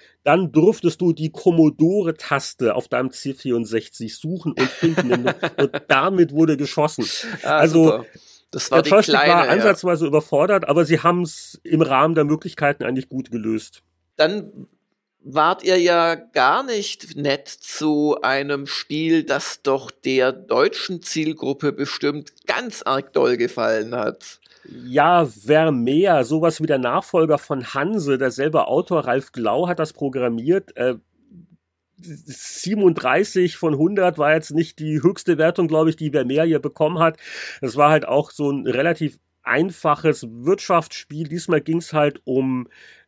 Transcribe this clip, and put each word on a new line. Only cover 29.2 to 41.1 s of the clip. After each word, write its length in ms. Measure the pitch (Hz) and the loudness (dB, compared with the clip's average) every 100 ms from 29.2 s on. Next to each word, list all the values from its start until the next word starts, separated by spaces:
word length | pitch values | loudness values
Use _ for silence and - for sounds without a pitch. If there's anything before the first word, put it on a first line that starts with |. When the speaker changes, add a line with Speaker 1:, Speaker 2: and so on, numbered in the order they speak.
| - | -4
Speaker 1:
Glau, 340 | - 110 123 175 | -4 -2 0 -2
hat 100 | 165 | -2
das 140 | 156 | -6
programmiert. 840 | - 139 127 123 117 131 190 - - | -6 -6 -2 -2 -2 0 0 -2 -4
Äh, 180 | 127 120 _ _ _ - - _ _ _ _ _ | -4 -4 _ _ _ -20 -20 _ _ _ _ _
siebenunddreißig 1600 | 170 147 - 123 - - 170 208 190 160 127 147 202 185 180 - | -20 -18 -18 -16 -14 -10 -8 2 2 2 2 0 0 0 -2 -2
von 200 | 165 143 | -4 0
hundert 400 | 165 202 180 160 | 0 2 0 2
war 160 | 147 | 2
jetzt 180 | 156 - | 0 0
nicht 280 | 151 160 - | -4 -4 -6
die 220 | 156 151 | -4 0
höchste 360 | 156 196 - 160 | 0 0 0 2
Wertung, 300 | 160 170 165 | 2 2 0
glaub 220 | 156 160 | 2 2
ich, 80 | 160 | 0
die 140 | 156 | -2
Vermeer 340 | 143 123 139 165 | -2 0 0 2
hier 140 | 160 | 0
bekommen 400 | 151 - 156 170 | -2 -2 -2 2
hat. 180 | 165 156 - - - - | 0 0 -10 -16 -16 -8
Es 160 | 131 120 | -4 4
war 140 | 147 | 4
halt 180 | 156 - | 4 2
auch 240 | 135 143 | 0 0
so 180 | - 143 | -4 -4
ein 140 | 139 123 | -2 -2
relativ 540 | 123 160 160 151 - _ _ | 0 0 -2 -4 -8 _ _
einfaches 840 | - 127 185 170 160 147 160 147 117 | -2 0 0 -2 -2 0 0 -2 -6
Wirtschaftsspiel. 960 | 117 135 196 - 170 156 - - | -6 -2 -2 0 0 -2 -10 -12